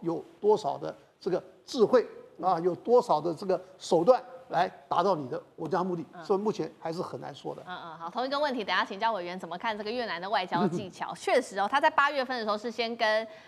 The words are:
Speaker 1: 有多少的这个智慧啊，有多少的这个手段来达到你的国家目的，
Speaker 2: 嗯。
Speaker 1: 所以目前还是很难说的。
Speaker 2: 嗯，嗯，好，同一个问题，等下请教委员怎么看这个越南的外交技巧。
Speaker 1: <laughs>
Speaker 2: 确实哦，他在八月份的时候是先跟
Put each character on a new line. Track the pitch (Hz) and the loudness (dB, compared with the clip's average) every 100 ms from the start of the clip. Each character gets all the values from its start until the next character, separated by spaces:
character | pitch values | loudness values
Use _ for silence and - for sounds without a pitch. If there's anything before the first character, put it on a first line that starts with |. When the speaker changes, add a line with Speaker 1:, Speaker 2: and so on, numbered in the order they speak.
Speaker 1:
有 | 165 165 - - | -4 -4 -6 -2
多 | 208 214 | 2 4
少 | 139 135 | 2 -4
的 | 156 156 - _ | -6 -10 -16 _
这 | 196 | -2
个 | 170 - - | -2 -4 -20
智 | - 277 202 | -4 4 6
慧 | 247 - - - - | 6 4 -6 -18 -4
啊， | 185 170 | 0 2
有 | 180 170 | 2 0
多 | - 240 | 4 4
少 | 208 156 | 6 2
的 | 160 | 2
这 | 156 190 | -4 0
个 | 175 - - | -2 -2 -12
手 | - 175 | 2 4
段 | 170 254 - - - | 8 6 4 -16 -4
来 | 156 185 - - | 0 0 -2 -2
达 | - | 2
到 | 185 170 | 2 2
你 | 131 | -2
的 | - - - | -8 -10 -10
国 | 160 | -2
家 | 170 | 0
目 | 185 175 | 0 -4
的， | 156 | -8
Speaker 2:
嗯。 | 180 | -10
Speaker 1:
所 | 160 196 | -2 0
以 | |
目 | 214 | 0
前 | 190 160 - | -2 -6 -6
还 | 165 | -8
是 | 165 | -6
很 | - 131 | -8 -8
难 | 143 | -12
说 | 139 147 147 | -12 -12 -12
的。 | - | -12
Speaker 2:
嗯， | 180 | -12
嗯， | 170 160 | -12 -12
好， | 165 | -10
同 | 240 | -6
一 | 262 | -4
个 | 277 | -2
问 | 294 | -2
题， | 262 | -2
等 | 190 | 0
下 | 185 240 | 0 0
请 | 190 | -2
教 | 226 | -2
委 | 208 175 | -2 -4
员 | 185 | -8
怎 | 185 | -8
么 | 175 | -8
看 | 233 214 | -6 -6
这 | |
个 | 208 | -4
越 | 247 226 | -4 -4
南 | 170 | -4
的 | 185 | -2
外 | 208 185 | -2 0
交 | 175 180 | 0 0
技 | 165 95 | 0 -8
巧。 | - - | -10 -10
Speaker 1:
<laughs> | - | -6
Speaker 2:
确 | - 302 | 2 2
实 | - 196 | 2 -2
哦， | 196 | 0
他 | 269 | 2
在 | 311 | 2
八 | 311 285 | 4 2
月 | 294 | 2
份 | 254 254 | -2 -2
的 | 214 | -2
时 | |
候 | 208 | -2
是 | 233 | -4
先 | 226 233 233 | -4 -4 0
跟 | 220 220 220 - | 2 2 -2 -12